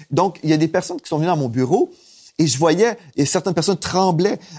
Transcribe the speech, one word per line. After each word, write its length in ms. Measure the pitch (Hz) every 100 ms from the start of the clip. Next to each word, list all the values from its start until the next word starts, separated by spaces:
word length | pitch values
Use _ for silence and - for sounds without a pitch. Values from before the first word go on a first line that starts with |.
| -
Donc, 280 | 139 190 -
il 60 | 156
y 60 |
a 20 | 156
des 120 | 160
personnes 320 | 180 - 180
qui 80 | -
sont 100 | 151
venues 80 | 165
dans 100 | 165
mon 120 | 131
bureau 420 | 123 127 196 359 - - - - -
et 80 | 156
je 120 | 123
voyais, 400 | 165 170 233 220 147 -
et 100 | 143
certaines 280 | 185 196
personnes 240 | 170 165 190
tremblaient, 640 | - 180 190 160 196 240 -